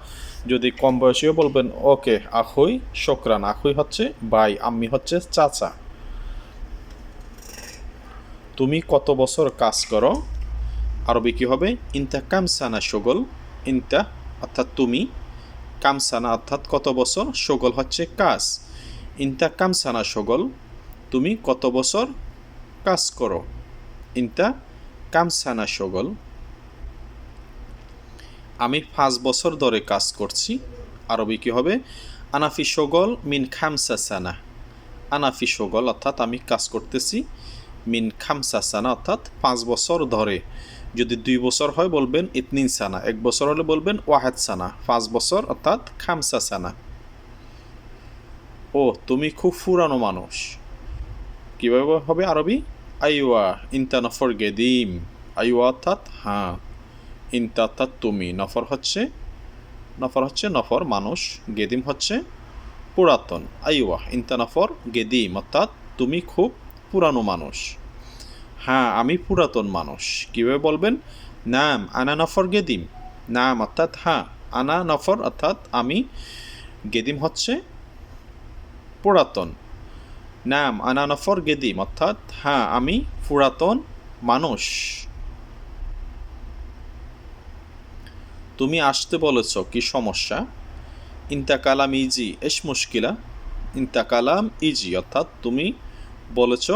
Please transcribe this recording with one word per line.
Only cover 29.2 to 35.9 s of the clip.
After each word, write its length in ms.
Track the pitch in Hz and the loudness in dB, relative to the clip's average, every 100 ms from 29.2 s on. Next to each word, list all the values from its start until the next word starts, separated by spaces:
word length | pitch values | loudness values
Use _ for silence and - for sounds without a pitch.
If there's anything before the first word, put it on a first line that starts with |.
বছর 320 | 127 127 175 151 | 2 2 2 2
ধরে 240 | 131 110 | 4 2
কাজ 340 | - 98 - | 2 0 0
করছি। 460 | - 101 - - 254 - - - - - | -2 -4 -2 -2 -4 -6 -14 -16 -12 -2
আরবি 300 | 113 107 110 | 0 0 0
কী 120 | 123 | 0
হবে? 300 | 117 147 240 - - - - - | 2 2 2 -2 -16 -16 -16 -4
আনাফি 320 | 143 151 - | 0 0 0
শোগল 520 | 143 - 143 170 202 240 | 0 2 4 4 4 2
মিন 220 | 143 143 131 | -2 0 0
খামসা 520 | - 156 147 - 110 | 0 -2 0 -2 -2
সানা। 380 | - 98 90 85 - - - - - - - | -2 -4 -4 -6 -12 -18 -18 -18 -18 -14 -4
আনাফি 360 | 143 139 - - | 0 0 0 -2
শোগল 400 | - 101 110 | -2 0 0
অর্থাৎ 340 | 123 | 0